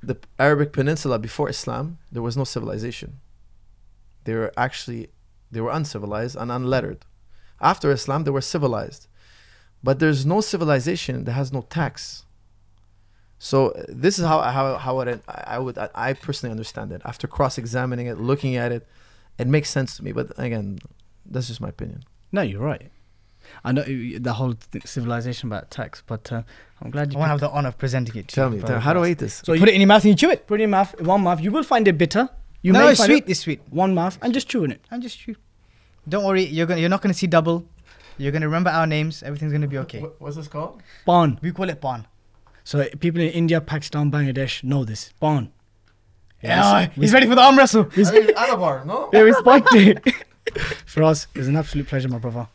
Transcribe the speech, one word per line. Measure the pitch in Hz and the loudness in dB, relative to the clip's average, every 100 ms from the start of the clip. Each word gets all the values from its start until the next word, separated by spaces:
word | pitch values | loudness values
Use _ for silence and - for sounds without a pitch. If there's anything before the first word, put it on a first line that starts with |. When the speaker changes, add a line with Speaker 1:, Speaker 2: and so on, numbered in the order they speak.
Speaker 1:
the | - 123 - - | -8 -10 -10 0
Arabic | 139 151 147 | 2 2 0
Peninsula | 147 139 156 143 120 | -2 -2 -2 -4 -4
before | 110 - 143 | -6 -6 -6
Islam, | 110 - 117 151 170 - | -6 -8 -8 -8 -12 -14
there | 120 | -8
was | 117 120 | -6 -6
no | |
civilization. | 131 123 110 104 117 - - 135 - _ - - - _ - _ _ _ - | -6 -6 -8 -8 -10 -12 -16 -18 -20 _ -20 -20 -20 _ -20 _ _ _ -8
They | |
were | 113 110 - | -4 -4 -4
actually, | 127 - - 117 - _ _ _ _ | -4 -6 -12 -14 -14 _ _ _ _
they | 117 | -8
were | 117 | -6
uncivilized | 147 147 107 101 104 120 135 | -4 -6 -8 -8 -8 -8 -8
and | 120 | -8
unlettered. | 123 127 131 107 - - _ _ - - - | -6 -2 -4 -4 -12 -20 _ _ -20 -20 -2
After | 147 190 151 | 0 0 -2
Islam, | 131 - 143 | -2 -2 -4
they | 147 | -4
were | 139 | -4
civilized. | - 170 143 110 - - _ _ - - _ _ _ _ | -6 -4 -2 -4 -8 -14 _ _ -20 -20 _ _ _ _
But | 131 135 | -4 0
there's | 156 143 135 | 0 0 0
no | 190 | -2
civilization | 208 185 160 139 131 175 - 127 101 | -2 -4 0 0 -2 -6 -6 -8 -6
that | |
has | 123 135 | -6 -6
no | 135 | -8
tax. | 110 170 139 - - - _ _ _ _ _ _ _ _ _ _ _ _ | -8 -6 -6 -8 -16 -18 _ _ _ _ _ _ _ _ _ _ _ _
So, | - 135 - | -2 0 0
uh, | - - | -2 -14
this | 123 156 190 | -2 0 0
is | 165 | 0
how, | 156 | 0
how, | 120 135 135 131 | 0 -2 -2 -4
how | 131 131 | -4 -4
it, | 123 120 - | -4 -6 -10
I | - - 117 | -16 -10 -8
would, | 131 - | -8 -8
I, | 107 | -10
I | - 123 | -6 -6
personally | 135 - 143 120 | -6 -8 -8 -8
understand | 110 113 - 104 | -10 -12 -12 -12
it. | 90 | -12
After | - - - | -12 -12 -12
cross-examining | - 135 - 117 123 127 123 123 | -2 -2 -2 -6 -6 -4 -6 -8
it, | 98 | -6
looking | 120 139 135 127 | -2 -2 -2 -4
at | 120 | -4
it, | 120 - _ - _ _ - | -6 -10 _ -20 _ _ -6
it | 123 | 0
makes | 147 147 | 0 0
sense | 143 127 - | -4 -4 -8
to | |
me. | - | -8
But | 95 127 - | -8 -8 -8
again, | 123 113 101 98 - _ _ _ - | -8 -6 -8 -12 -16 _ _ _ -12
that's | 127 120 | -10 -10
just | 117 | -10
my | - | -12
opinion. | - - - - _ _ | -12 -14 -14 -20 _ _
Speaker 2:
No, | 196 | -6
you're | 143 98 | -4 -6
right. | 131 - - _ _ _ _ _ - - 120 | -6 -8 -12 _ _ _ _ _ -20 -14 -4
I | |
know, | 127 | -4
uh, | 139 135 120 - | -4 -8 -10 -8
the | 123 | -8
whole | 113 131 110 - | -4 -4 -6 -12
th-, | - - | -16 -12
civilization | - 117 117 120 120 123 | -8 -6 -6 -6 -8 -8
about | 104 - | -10 -12
tax, | - 117 - - | -14 -14 -14 -12
but, | 113 - | -12 -8
uh, | 117 110 - - _ | -10 -10 -20 -20 _
I'm | - | -12
glad | 143 147 | -6 -6
you | 143 | -2
Speaker 3:
I | |
wanna | 156 | -2
Speaker 2:
picked | 147 | -2
Speaker 3:
have | 143 | -2
the | 143 | -4
honor | 135 | -6
of | - | -4
presenting | 135 127 117 113 | -4 -4 -4 -8
it | - | -8
to | - | -2
Speaker 1:
Tell | 131 | -2
Speaker 3:
you, | 110 | -2
Speaker 1:
me, | |
Speaker 3:
brother. | 107 123 | -4 -2
Speaker 1:
tell, | |
how | 131 | 0
do | 175 | 0
I | 175 | 0
eat | 165 | -2
this? | 113 - | -6 -8
Speaker 2:
So | - | -2
Speaker 3:
Put | 165 | 6
Speaker 2:
you | 202 | 6
Speaker 3:
it | 190 | 8
in | |
your | 196 | 8
mouth | 214 208 | 8 8
and | |
you | 190 | 6
chew | 330 | 4
it. | 311 - | 2 0
Speaker 2:
Put | 208 | 0
it | |
in | 214 | 2
your | 196 | 2
mouth, | 196 - | 0 -2
one | 165 196 | 0 2
mouth. | 180 170 | 2 0
You | 175 | -2
will | 277 | -2
find | 285 240 202 | 0 2 4
it | 160 | 4
bitter. | 165 208 254 - - - | 2 2 -2 -4 -20 -4
You | 180 | 4
Speaker 3:
No, | 214 | 8
Speaker 2:
may | 285 | 8
Speaker 3:
it's | 269 | 8
Speaker 2:
find | 214 | 6
Speaker 3:
sweet, | 294 - | 4 2
Speaker 2:
it | |
Speaker 3:
it's | 180 | -4
sweet. | - 143 - | -4 -8 -6
Speaker 2:
One | 147 190 | -2 0
mouth | 185 175 180 | 0 -2 -4
and | 240 | -4
just | 247 - | -4 -4
chewing | 254 160 | -2 -2
it. | - _ | -6 _
Speaker 3:
And | 240 | -12
just | 247 - | -12 -14
chew. | - 214 _ _ _ _ _ _ - | -16 -16 _ _ _ _ _ _ -6
Don't | 190 | -4
worry, | 196 190 175 | 0 0 0
you're | 156 165 | -2 -2
gonna, | 175 | 0
you're | 170 | 0
not | 196 | 0
gonna | 202 | 0
see | 180 185 | 0 2
double. | 165 160 170 170 - - - - - | 2 2 -2 -6 -20 -20 -20 -20 -8
You're | 139 | -4
gonna | 139 156 | -2 -2
remember | 165 180 | 0 0
our | 160 160 | 0 0
names. | 151 156 151 | 0 -4 -6
Everything's | 135 147 156 | -10 -8 -4
gonna | 147 147 | -2 -2
be | 139 | -6
okay. | 131 143 | -8 -10
Speaker 1:
Wha-, | 151 - | -14 -14
what's | 143 151 | -14 -14
this | 147 | -12
called? | 151 160 - - - - | -12 -12 -14 -20 -6 2
Speaker 2:
Pan. | 175 160 113 | 4 4 0
Speaker 3:
We | 165 | -6
call | 175 185 | -4 -6
it | 147 | -6
pan. | 135 120 107 _ _ _ _ _ - | -8 -8 -12 _ _ _ _ _ -6
Speaker 2:
So | 143 135 147 | -4 -2 -2
people | 175 165 | -2 0
in | 160 | -2
India, | 170 165 165 | 0 0 0
Pakistan, | 160 156 147 147 147 | -2 -8 -6 -2 -2
Bangladesh | 147 139 131 131 - | 0 -2 -2 -6 -6
know | 127 139 117 | -4 -2 -2
this. | 107 - _ | -8 -12 _
Pan. | 156 147 107 _ _ _ _ _ _ _ _ _ | -2 0 -4 _ _ _ _ _ _ _ _ _
Speaker 3:
Yeah, | - 175 202 202 | -2 2 6 4
Speaker 2:
Yes. | 180 - | 2 2
Speaker 3:
he's | 151 | 4
ready | 254 247 | 6 6
for | 254 | 8
the | |
arm | 262 269 | 8 8
wrestle. | 262 220 202 | 6 4 2
Speaker 1:
I | - 196 | 4 6
mean, | 220 220 214 | 6 6 2
Alabar, | 254 226 170 135 139 | 2 2 0 -2 -6
no? | 226 - | -6 4
Speaker 2:
Yeah, | 208 | 8
we | 220 | 8
spiked | 247 247 277 - | 8 8 8 8
it. | 226 196 - - - - _ - | 8 8 6 0 -2 -12 _ -12
<laughs> | - - - - | -8 -8 -8 -6
For | - | 2
us, | 160 151 - - | 2 2 -4 -6
it's | 131 | -2
an | 151 | -2
absolute | 151 147 139 | -2 -6 -4
pleasure, | 139 131 | -4 -4
my | 120 | -6
brother. | 120 117 113 | -6 -8 -12